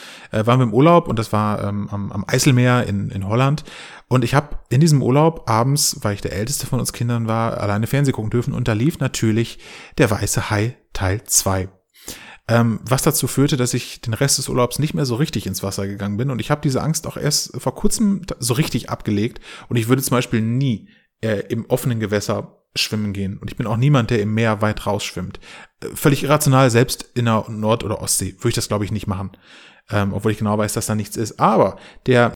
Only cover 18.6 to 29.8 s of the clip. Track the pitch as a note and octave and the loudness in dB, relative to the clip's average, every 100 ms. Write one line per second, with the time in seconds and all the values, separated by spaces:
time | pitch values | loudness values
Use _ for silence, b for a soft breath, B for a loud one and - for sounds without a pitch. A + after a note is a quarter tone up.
18.6 | D#3+ A#2 - - - G#2 A#2 - B B | -2 -4 -6 -6 -2 -2 -2 -6 B B
19.6 | B B2 A2 C3 C3+ A#2+ B2 A2+ A2+ B2 | B -4 2 0 2 0 0 -2 0 0
20.6 | C#3 G#2 b b b _ A2 G2+ - A2+ | 0 -2 b b b _ -4 -4 -4 -6
21.6 | - C3+ C3+ A2+ G#2+ G#2 - G#2 - _ | -2 -2 0 -2 0 0 0 -4 -6 _
22.6 | _ - - G#2+ G#2 G2 F#2+ G2+ - - | _ -6 -4 -2 -4 -4 -6 -6 -10 -6
23.6 | G2 A2 C#3 C#3 A2 A#2 G#2 G#2+ A2+ G#2 | -2 2 4 4 4 0 0 0 2 2
24.6 | G#2+ G#2 - G#2 - - F#2 - B B | 0 -2 -2 -4 -4 -8 -10 -10 B B
25.6 | B _ - - D#3 C3+ C3+ D3 C#3+ C3 | B _ -12 0 2 2 2 2 4 6
26.6 | C3+ A2+ A#2+ - - - A#2+ A2 - G#2+ | 6 6 2 0 -6 -2 0 0 -2 -4
27.6 | G#2+ A#2 - G#2+ A2 - F#2+ - A#2+ A#2 | 0 0 0 -6 -2 -2 -4 -2 -2 -2
28.6 | - G#2+ G2 G#2 - F#2 F#2+ b b b | -2 -2 -2 -4 -4 -6 -6 b b b
29.6 | b b | b b